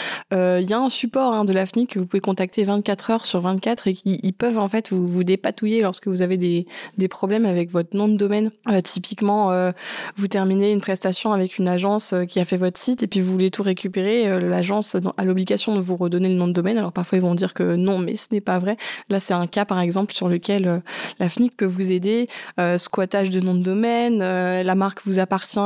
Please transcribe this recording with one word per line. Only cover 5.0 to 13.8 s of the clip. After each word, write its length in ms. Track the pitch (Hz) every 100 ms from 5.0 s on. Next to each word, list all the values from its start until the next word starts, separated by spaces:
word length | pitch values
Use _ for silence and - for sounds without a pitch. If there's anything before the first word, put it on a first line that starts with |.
| 175
vous 180 | 180
dépatouiller 580 | 180 190 - - 214 226
lorsque 260 | 202 190 202
vous 140 | 185
avez 160 | 180 185
des, 280 | 175 170 170 - - -
des 120 | 185
problèmes 360 | - 196 214
avec 260 | 220 175 170
votre 240 | 175 170 196
nom 120 | 214
de 80 | 208
domaine. 340 | 202 208 214 - 240
Euh, 120 | 196
typiquement, 680 | 180 - - 202 202 208 196
euh, 220 | 180 180 180 - - - -
vous 120 | 196
terminez 440 | 196 190 190 202
une 80 | 202
prestation 520 | 196 185 190 185 220
avec 260 | 202 185 -
une 100 | 180
agence, 460 | 180 196 208 -
euh, 100 | 185
qui 160 | 180 190
a 40 | 175
fait 100 | 180
votre 240 | 185 -
site 220 | - 247
et 40 | 208
puis 140 | 196
vous 100 | 185
voulez 200 | 185 185
tout 120 | -
récupérer, 680 | 196 185